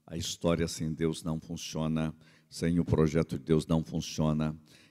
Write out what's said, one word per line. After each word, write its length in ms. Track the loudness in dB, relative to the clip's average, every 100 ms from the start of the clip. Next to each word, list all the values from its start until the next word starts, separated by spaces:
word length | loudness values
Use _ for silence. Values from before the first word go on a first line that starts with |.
| -12
a 120 | -8
história 500 | -8 -2 0 2 0
sem 260 | -2 -6
Deus 300 | 0 -2 -2
não 160 | -4 -6
funciona, 760 | -6 -10 -8 -4 -2 0 -2 -6 -20 -20 _
sem 300 | -2 0 2
o 60 | 2
projeto 520 | 4 4 4 0 -2
de 60 |
Deus 240 | 2 2 4
não 160 | 0
funciona, 720 | 0 -4 -6 0 2 2 -2 -4 -14 -20 -20